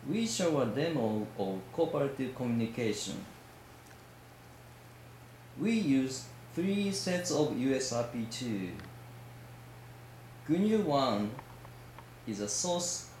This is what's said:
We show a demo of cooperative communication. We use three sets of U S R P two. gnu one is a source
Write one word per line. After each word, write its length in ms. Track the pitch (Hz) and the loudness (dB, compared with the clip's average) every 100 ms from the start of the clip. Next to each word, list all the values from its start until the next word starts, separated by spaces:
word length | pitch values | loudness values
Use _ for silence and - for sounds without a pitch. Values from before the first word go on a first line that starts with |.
| 135 | 0
We 200 | 202 226 | 0 0
show 340 | - 175 147 | 2 4 4
a 40 | 120 | 4
demo 580 | 110 165 156 110 107 104 - | 2 2 2 2 2 -2 -2
of 200 | 95 95 - | -2 -2 -6
cooperative 600 | - 160 151 139 139 127 - | 0 2 4 0 0 -4 -2
communication. 880 | 123 117 113 - 113 104 - - - - - - - - - - - - - - - - - - - - - - - - - - | 0 2 2 2 0 0 -2 -6 -10 -16 -18 -20 -20 -20 -20 -20 -20 -20 -20 -20 -20 -20 -20 -20 -20 -20 -20 -20 -20 -20 -18 -2
We 120 | 185 | 2
use 540 | 226 175 135 131 - - - - | 4 6 4 4 -2 -10 -16 -8
three 380 | - 190 202 196 | -2 2 2 2
sets 400 | 185 - 180 175 | 0 0 0 2
of 260 | 151 147 127 | 4 4 4
U 160 | 131 | 2
S 200 | 131 - | 2 2
R 100 | 120 120 | 0 0
P 140 | 120 110 | -2 -4
two. 400 | - 123 104 92 85 - - - - - - - - - - - - - - - - - | -4 -2 -2 -2 -6 -12 -14 -16 -16 -16 -16 -16 -16 -18 -18 -18 -18 -18 -18 -18 -16 2
gnu 360 | 165 208 220 | 4 6 6
one 480 | 175 143 131 104 104 - - - - - - - - - - | 6 6 6 4 2 -2 -12 -16 -16 -16 -16 -16 -18 -12 -6
is 140 | 101 | -4
a 60 | 104 | -2
source 600 | - 180 175 180 - - - | 0 2 2 0 -4 -8 -16